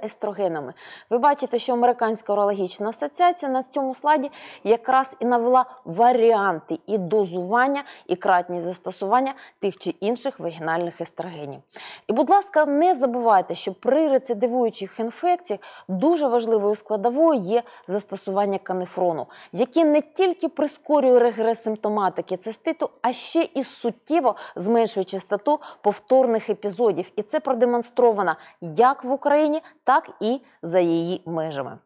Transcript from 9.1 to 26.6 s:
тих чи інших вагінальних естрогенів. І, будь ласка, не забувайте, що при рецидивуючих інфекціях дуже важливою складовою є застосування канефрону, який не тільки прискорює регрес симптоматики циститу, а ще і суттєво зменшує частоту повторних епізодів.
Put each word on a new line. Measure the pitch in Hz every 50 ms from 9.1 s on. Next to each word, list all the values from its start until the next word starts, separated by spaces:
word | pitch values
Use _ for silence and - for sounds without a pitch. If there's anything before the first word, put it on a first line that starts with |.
| 220 254 269 269 269 - - - _ _
тих | - 202 - -
чи | - 180
інших | - _ 190 208 240 240 - 277 - -
вагінальних | 165 170 160 165 156 160 160 170 175 170 - -
естрогенів. | 170 - - - 165 180 165 151 147 139 135 139 - _ - - - - - - _
І, | -
будь | 214 247 302 247
ласка, | 381 403 392 - - 311 302
не | 294 285 285 330 370 359
забувайте, | 254 262 254 233 247 240 226 208 185 175 - 175
що | - - 196 185
при | - - 220 262 311 320 302
рецидивуючих | 269 254 262 - 240 202 247 240 240 254 240 226 226 - 196 190 - -
інфекціях | 220 233 - - - 359 359 349 - - 208 196 - - - - - -
дуже | 190 180 233 320 349 320 294 254
важливою | 233 240 226 220 220 214 202 208 214
складовою | 208 - - 214 202 220 240 240 285 330 330 302 240
є | 180 175 220 240 233 - - - _
застосування | - 185 208 202 - 196 185 - 202 190 196 208 196 196 190
канефрону, | - - 185 185 180 180 - 180 180 175 165 147 117 - - - - -
який | - 175 240 - - 330 330
не | 302 294 302
тільки | 285 - _ - 381 370 339 - 330 311
прискорює | - - 311 285 - - _ - 302 294 262 254 247 240
регрес | 240 240 220 220 220 226 226 220
симптоматики | - 220 220 214 - 208 214 214 196 185 - - 170 - 185
циститу, | 180 - 220 220 - - 330 320 - 302 - - _
а | - 240
ще | 247 - - - - 330 330 - -
і | 269 262
суттєво | - - - - 240 233 - _ - 302 339 269 233 202 - - - -
зменшує | - 180 202 233 233 226 202 - 202 190
частоту | - - 190 - - 208 202 - 294 294 294 - - - -
повторних | - 208 196 - - - 254 262 262 240 226 220 - -
епізодів. | 202 -